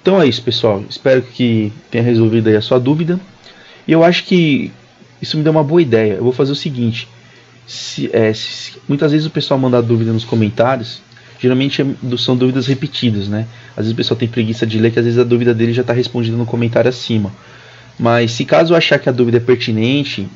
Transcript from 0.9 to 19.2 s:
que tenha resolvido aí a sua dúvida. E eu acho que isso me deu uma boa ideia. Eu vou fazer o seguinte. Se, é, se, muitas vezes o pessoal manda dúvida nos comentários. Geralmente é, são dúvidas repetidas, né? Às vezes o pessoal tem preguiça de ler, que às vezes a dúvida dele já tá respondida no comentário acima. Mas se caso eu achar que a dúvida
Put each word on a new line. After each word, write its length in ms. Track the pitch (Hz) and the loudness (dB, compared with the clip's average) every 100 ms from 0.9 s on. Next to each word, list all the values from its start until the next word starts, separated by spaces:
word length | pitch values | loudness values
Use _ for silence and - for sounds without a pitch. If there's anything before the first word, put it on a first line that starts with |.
| - 139 131 | -4 2 2
que 500 | 120 - 123 110 107 107 - | 0 -2 0 0 -2 -6 -6
tenha 120 | 117 | -2
resolvido 460 | 117 117 113 113 110 | 2 4 4 2 2
aí 80 | 107 | 2
a 60 | |
sua 180 | 104 127 | 2 0
dúvida. 400 | 123 151 165 185 - - - - - - - | 2 0 0 -4 -6 -20 -20 -20 -20 -16 0
E 60 | |
eu 100 | 160 | 4
acho 220 | 165 170 | 4 2
que 480 | - 185 160 139 - - _ _ - _ | 0 2 2 0 -2 -10 _ _ -20 _
isso 160 | - 156 | -6 -2
me 60 | |
deu 100 | 151 | 2
uma 100 | 156 | 2
boa 200 | 143 170 | 2 2
ideia. 320 | 156 113 110 | 4 2 2
Eu 100 | 95 | 0
vou 80 | 120 | -2
fazer 200 | 127 139 | 0 -2
o 40 | 143 | -2
seguinte. 500 | 170 127 117 113 - - - - - - - | -6 -2 -2 -2 -10 -20 -20 -20 -20 -20 -20
Se, 420 | - - - 135 | -16 -12 -8 -2
é, 180 | - 110 | 0 0
se, 480 | 110 - - - - - | 0 -8 -12 -16 -18 -4
muitas 240 | 139 160 | 0 2
vezes 140 | 151 156 | 0 -2
o 40 | |
pessoal 300 | 156 139 135 | -6 -2 0
manda 220 | 131 123 | 2 2
dúvida 280 | 117 117 113 | 2 0 0
nos 140 | 113 | -2
comentários. 760 | 110 117 107 101 117 135 117 - _ - - - | -2 0 0 2 0 0 -6 -14 _ -20 -20 -4
Geralmente 420 | 127 127 139 - | 0 0 0 -2
é, 360 | 139 - 127 120 | -4 -4 -6 -4
são 180 | - 127 | -2 0
dúvidas 300 | 127 131 117 | 0 0 -2
repetidas, 600 | 135 151 - 123 104 98 | -2 -4 -4 -2 -2 -4
né? 180 | 104 113 - - | -4 -6 -12 -18
Às 140 | - | -6
vezes 80 | 107 | -4
o 40 | 117 | -2
pessoal 220 | 117 117 | -2 -2
tem 100 | 113 | -2
preguiça 380 | 117 110 113 117 | -2 -4 -2 -4
de 120 | 110 | 0
ler, 120 | 113 | 0
que 80 | 113 | 2
às 60 | |
vezes 140 | 117 117 | 0 0
a 60 | |
dúvida 300 | 120 120 120 | 2 2 2
dele 180 | 113 117 | 2 0
já 120 | 120 | 0
tá 80 | 120 | -2
respondida 440 | 120 123 123 113 117 | -2 -2 -2 -4 -4
no 80 | |
comentário 440 | 117 117 117 117 117 | -4 -2 -2 0 0
acima. 440 | 123 - 113 98 - - - - - - - | -2 -4 -2 -2 -8 -20 -20 -20 -20 -20 -4
Mas 340 | 117 120 117 | 0 2 0
se 120 | - | -4
caso 280 | 135 151 165 | 0 2 4
eu 40 | 170 | 2
achar 220 | 165 143 | 2 0
que 100 | 139 | 0
a 40 | |
dúvida 240 | 123 | 0